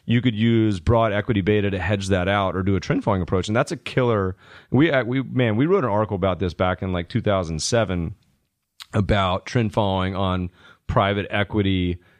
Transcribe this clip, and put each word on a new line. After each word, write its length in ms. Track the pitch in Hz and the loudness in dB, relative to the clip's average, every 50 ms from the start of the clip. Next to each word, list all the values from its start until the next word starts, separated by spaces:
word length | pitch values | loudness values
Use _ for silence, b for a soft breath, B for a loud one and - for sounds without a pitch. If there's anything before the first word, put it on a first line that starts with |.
| B | B
You 160 | - 117 120 | 0 0 2
could 140 | 110 127 107 | 2 0 0
use 440 | 104 113 117 113 113 110 110 101 87 | 2 2 4 4 4 4 2 0 0
broad 320 | 76 98 117 113 113 110 101 | 0 2 2 2 2 2 0
equity 280 | 104 107 - 110 101 | -2 -2 -2 -2 0
beta 280 | 87 104 107 104 101 101 | 2 2 2 2 0 -2
to 80 | 95 95 | -2 -4
hedge 280 | 87 95 107 101 98 | -2 -2 -2 -2 -2
that 200 | 95 98 90 90 | 0 0 0 0
out 280 | 95 101 104 98 95 82 | 2 2 2 0 0 -2
or 60 | 95 95 | -2 0
do 120 | 98 98 | 0 0
a 40 | 90 | 0
trend 240 | - - 95 - - | 0 -2 -2 -2 0
following 180 | 117 101 92 | 0 0 0
approach. 260 | 87 - 98 90 87 | 0 0 -2 -2 0
And 80 | - 107 | 0 0
that's 160 | 120 147 - | 0 0 0
a 60 | 170 | -4
killer. 580 | 127 - - - 139 127 120 113 101 95 92 92 B B B B B B B | -10 -10 -4 -2 0 2 2 2 0 0 -2 -4 B B B B B B B
We, 200 | - 123 156 165 | 2 2 4 4
uh, 120 | 143 131 117 | 2 0 0
we, 160 | 113 127 135 123 | 0 -2 -4 -4
man, 320 | - 120 127 123 113 104 | -2 0 0 2 2 2
we 100 | 113 139 | 2 2
wrote 180 | 170 196 196 135 | 2 2 2 2
an 60 | 113 | 0
article 260 | 101 107 107 101 104 | 0 0 0 0 -2
about 240 | 90 95 95 90 80 | 0 0 0 0 0
this 140 | 95 87 - | -2 -4 -2
back 280 | - 95 90 92 - | 0 0 0 -2 -2
in, 100 | 98 95 90 | -4 -4 -4
like, 160 | 87 87 - | -4 -4 -4
two 120 | - 117 | -4 -2
thousand 400 | - 104 101 95 87 80 82 78 | 0 0 0 0 -2 -2 -4 -6
seven 540 | - - 120 117 110 90 92 87 82 80 - - _ _ _ _ _ _ _ _ _ _ _ - - _ - | -4 0 0 0 0 0 -2 -4 -4 -6 -8 -12 _ _ _ _ _ _ _ _ _ _ _ -20 -12 _ -2
about 520 | 110 95 82 110 101 95 92 90 95 - | -2 0 2 2 2 2 0 -2 -2 -4
trend 280 | - - 123 113 101 - | -2 -2 0 0 0 0
following 420 | 117 104 98 95 92 92 95 95 | 0 0 0 0 0 -2 -2 -2
on 360 | 92 98 92 92 92 90 90 B B B B B B _ | -2 -2 -2 -2 -2 -4 -6 B B B B B B _
private 400 | - - 113 101 98 101 101 95 - | -2 0 2 2 2 0 -2 -2 -2
equity 680 | 107 104 101 - 110 107 98 98 95 92 90 90 87 b b b b | -2 -2 -2 0 0 0 0 2 2 0 0 -2 -2 b b b b